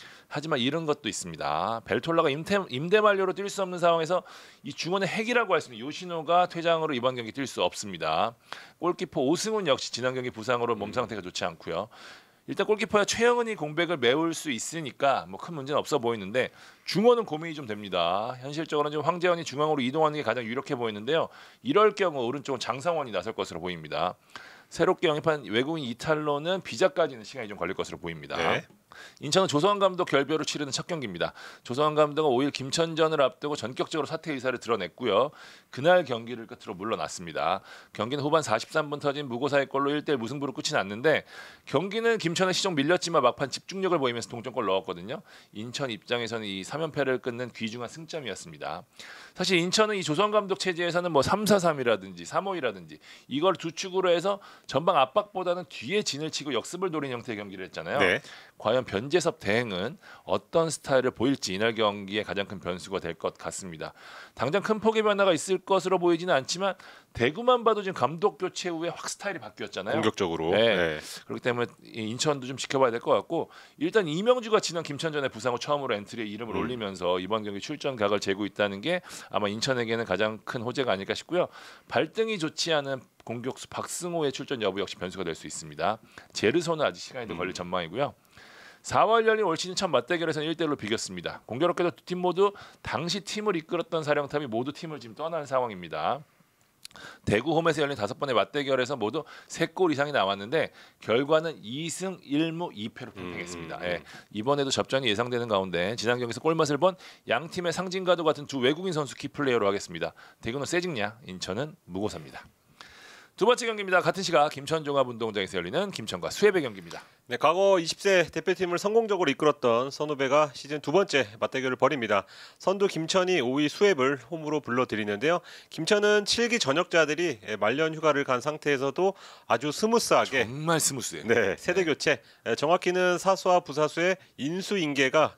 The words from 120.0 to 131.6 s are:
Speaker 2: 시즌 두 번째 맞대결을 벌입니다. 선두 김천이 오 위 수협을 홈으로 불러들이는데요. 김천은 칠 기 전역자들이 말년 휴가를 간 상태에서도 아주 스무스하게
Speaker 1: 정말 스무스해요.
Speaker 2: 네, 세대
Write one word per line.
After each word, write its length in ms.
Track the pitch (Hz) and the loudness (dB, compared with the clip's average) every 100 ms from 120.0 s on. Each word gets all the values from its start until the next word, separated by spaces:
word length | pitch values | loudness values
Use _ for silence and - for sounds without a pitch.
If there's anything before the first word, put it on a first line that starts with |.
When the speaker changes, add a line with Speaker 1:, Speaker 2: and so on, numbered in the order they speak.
| 151 135 135 147 147 | -6 -2 2 4 4
Speaker 2:
시즌 280 | - 139 147 | -2 -8 -6
두 100 | 143 | 2
번째 340 | 175 196 139 104 113 | 2 4 2 0 -2
맞대결을 380 | 110 135 127 127 | -4 -2 -2 2
벌입니다. 480 | 131 147 110 101 - - - - | 2 2 2 2 2 -10 -20 -4
선두 300 | 180 196 196 | -2 2 2
김천이 520 | 165 160 190 180 175 | 0 0 2 4 2
오 140 | 120 | 2
위 160 | 139 147 | 2 0
수협을 480 | - 202 143 131 139 - | 4 4 4 2 2 -6
홈으로 300 | 165 151 151 | -8 -4 -4
불러들이는데요. 800 | 117 123 - 104 104 104 147 175 - - - | 0 0 0 0 -2 0 2 0 -2 -16 -14
김천은 560 | - 160 208 208 208 202 | -8 2 4 6 4 4
칠 240 | - 233 | 0 2
기 100 | 233 | 2
전역자들이 800 | 135 151 180 170 147 151 175 107 107 107 | 2 2 4 4 4 2 -2 -4 -6 0
말년 340 | 104 139 160 160 | 2 2 0 2
휴가를 300 | 156 139 139 | 2 4 2
간 160 | 123 | 0
상태에서도 720 | 147 151 147 135 139 151 190 185 - - - | 0 -2 0 2 0 2 2 0 -10 -18 0
아주 240 | 117 147 | 2 2
스무스하게 720 | - 220 233 - 147 104 131 | 0 2 2 6 4 6 2
Speaker 1:
정말 380 | 110 139 160 160 | 0 -2 0 2
스무스해요. 440 | - 135 - 80 104 | 2 -2 -6 -6 4
Speaker 2:
네, 300 | 117 98 | 4 4
세대 260 | 85 | 0